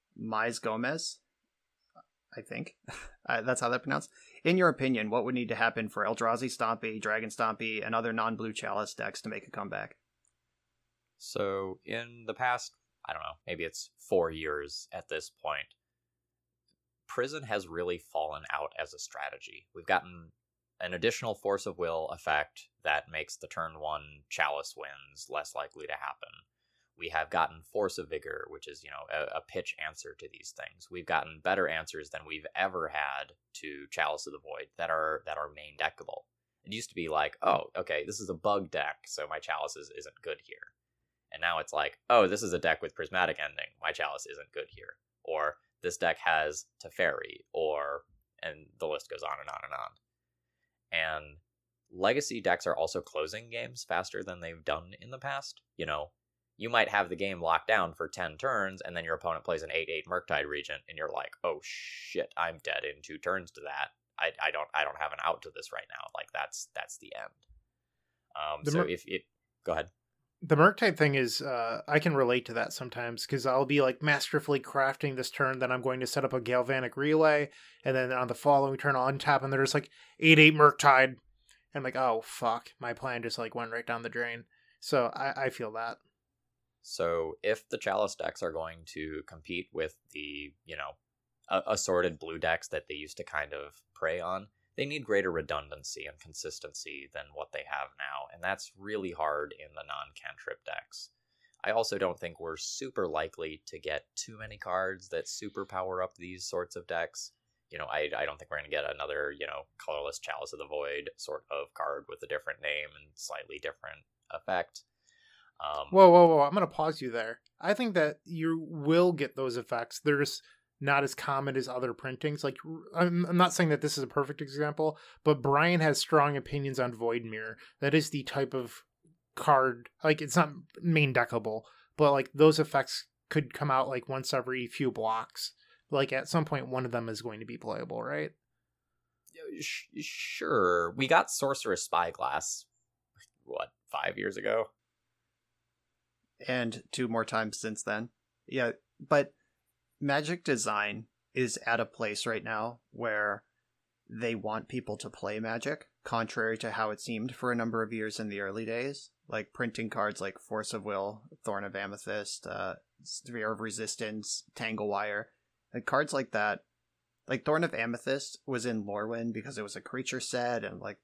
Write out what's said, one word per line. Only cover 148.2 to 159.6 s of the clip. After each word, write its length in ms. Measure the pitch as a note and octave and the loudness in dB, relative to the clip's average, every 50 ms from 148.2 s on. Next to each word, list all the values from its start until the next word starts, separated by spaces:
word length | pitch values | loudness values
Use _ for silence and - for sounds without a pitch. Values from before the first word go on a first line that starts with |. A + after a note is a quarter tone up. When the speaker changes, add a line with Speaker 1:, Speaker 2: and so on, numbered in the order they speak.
| _ _ _ _ _ - | _ _ _ _ _ -6
Speaker 1:
Yeah, 240 | - C3 B2 A#2 A2+ - _ _ _ _ | -2 0 0 0 0 -4 _ _ _ _
but 340 | - - D#3 C#3+ C#3+ - - _ _ _ _ _ _ _ _ _ _ _ _ _ C#3+ | -2 4 4 4 4 2 -2 _ _ _ _ _ _ _ _ _ _ _ _ _ 0
Magic 400 | C#3 C#3 D3 D3+ D3+ F3 F3 - | 0 2 2 0 0 -4 -4 0
design 640 | - C#3 A#2 G#2+ - G#2+ G#2 G#2 G#2 G#2 G#2+ A2+ - _ _ _ _ _ | 0 0 2 2 0 2 2 0 0 -2 -4 -10 -14 _ _ _ _ _
is 240 | C3 B2+ A#2 - - - | 0 0 0 -2 -4 0
at 140 | - A#2 A2+ | 0 2 2
a 60 | A#2 | 2
place 400 | A2 - - A#2+ G#2+ G#2 - - | -2 -2 -2 -2 -2 -2 -2 -2
right 180 | A#2+ A2+ G#2+ A2 | -2 -2 -2 -2
now 360 | A2+ A2+ G#2+ A2 A#2 A#2+ A#2 _ _ | -2 -2 -2 -2 -4 -6 -10 _ _
where 520 | - - A#2 A#2 G#2+ G#2 G#2 G#2 G2+ G2+ - _ _ _ _ _ _ _ _ _ _ _ _ - | -10 -6 -4 -2 0 2 2 2 0 -2 -6 _ _ _ _ _ _ _ _ _ _ _ _ -16
they 260 | - A2+ A#2 A#2 A2+ | -10 -4 -4 -2 -2
want 320 | G#2+ G2 A2 G#2+ A2 G#2 - | -2 -4 -4 -4 -4 -6 -6
people 300 | - B2+ A#2+ - G#2+ G#2 | -8 -6 -6 -6 -8 -8
to 120 | - G#2 | -8 -12
play 300 | - - - G2 G#2 A2 | -12 -8 -6 -6 -4 -4
Magic, 460 | A2 A2+ A2+ A#2+ - C#3 D#3 D3+ - - _ _ _ | -4 -4 -4 -4 -4 -4 -4 -6 -8 -14 _ _ _
contrary 540 | - - A2+ A2+ A2 - - A2+ A2 A2+ A2 | -2 -2 -2 -2 -2 -2 -2 0 0 0 -2
to 140 | - A2+ | -4 -4
how 200 | G2+ G#2+ A2 G#2+ | -2 -2 -2 -2
it 80 | G#2+ G2+ | -2 -4
seemed 340 | - - A#2 A2 A2 C3 C3 | -6 -6 -4 -4 -4 -6 -6
for 180 | - - B2 | -4 -2 -2
a 40 | A#2+ | 0
number 260 | A#2 A#2 A#2 A#2 A2+ | 0 0 0 0 0
of 120 | A2+ G#2+ A#2 | -2 -2 -2
years 260 | A2+ G#2+ G#2+ G#2 - | -4 -4 -4 -4 -6
in 80 | A2 G#2+ | -6 -6
the 140 | G2+ G2+ | -4 -4
early 240 | G2+ G2 G2 A2 A2+ | -4 -4 -4 -4 -4
days. 460 | G#2+ A2+ A#2 B2+ C#3 C#3+ - - - _ _ _ - | -4 -4 -2 -4 -4 -6 -8 -12 -16 _ _ _ -8
Like, 240 | A#2 A2 G#2 - - | -6 -6 -6 -8 -6
printing 360 | - | -4